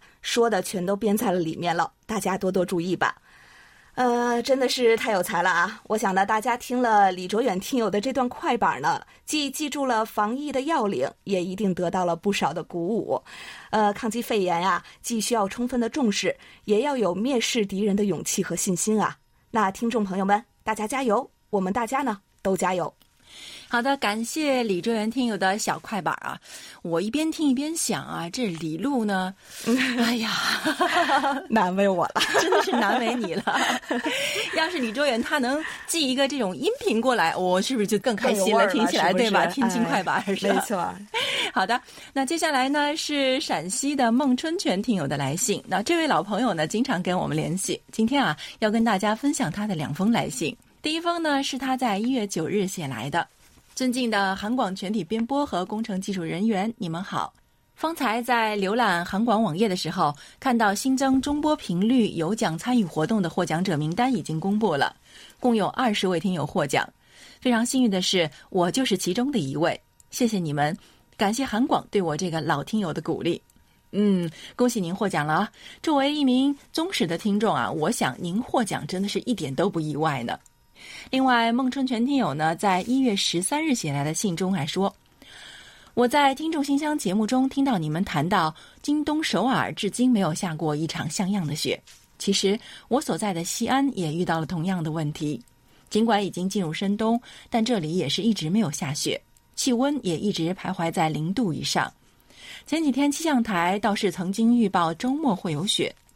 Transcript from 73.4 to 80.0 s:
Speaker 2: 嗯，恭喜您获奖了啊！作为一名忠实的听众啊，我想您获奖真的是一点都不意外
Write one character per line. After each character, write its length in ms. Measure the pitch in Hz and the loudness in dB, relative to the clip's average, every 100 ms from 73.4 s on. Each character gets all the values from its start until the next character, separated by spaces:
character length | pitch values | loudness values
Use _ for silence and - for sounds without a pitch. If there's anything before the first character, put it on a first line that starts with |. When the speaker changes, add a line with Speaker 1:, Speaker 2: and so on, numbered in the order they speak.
| - _ _ _ _ | -6 _ _ _ _
Speaker 2:
嗯， 380 | 190 208 185 170 - - - | 0 2 2 0 -8 -16 0
恭 140 | 247 | 0
喜 100 | 240 | 2
您 160 | 170 180 | -2 -2
获 140 | 202 | -2
奖 160 | 180 147 | 0 0
了 80 | |
啊！ 180 | 156 208 - - - | 0 0 -6 -20 -8
作 140 | - 285 | 0 2
为 180 | 269 | 2
一 100 | 302 | 2
名 320 | 277 247 277 285 - | 2 4 2 0 -4
忠 220 | - 330 | -4 -2
实 120 | - 175 | 0 -2
的 120 | 165 | 0
听 220 | 214 202 | 0 2
众 140 | 214 | 2
啊， 160 | 147 110 | 2 0
我 220 | 165 156 | 0 -2
想 240 | - 147 127 | 0 -2 -2
您 220 | 175 190 | -4 -4
获 220 | 254 294 | 0 0
奖 240 | 220 147 147 | 0 -2 -6
真 140 | 185 | -4
的 60 | 202 | -2
是 120 | - | -4
一 120 | - | -2
点 200 | 233 147 | -4 -2
都 160 | 135 185 | 0 0
不 100 | 170 | 0
意 160 | 151 | -4
外 260 | 143 | -2